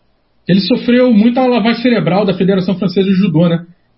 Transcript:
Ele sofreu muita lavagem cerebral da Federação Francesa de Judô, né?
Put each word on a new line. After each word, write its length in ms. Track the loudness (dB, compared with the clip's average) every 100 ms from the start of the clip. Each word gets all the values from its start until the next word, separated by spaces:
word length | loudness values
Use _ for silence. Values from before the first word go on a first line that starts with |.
| _ _ _ _ -2
Ele 120 | 0
sofreu 500 | 0 -2 0 2 2
muita 320 | 4 2 2 0
lavagem 360 | 0 0 -2
cerebral 440 | 0 0 0 -2 -2
da 80 |
Federação 420 | -2 0 0 -2 -4
Francesa 320 | -4 -2 0
de 60 |
Judô, 340 | 0 0 2 0
né? 180 | -2 -6 -20 _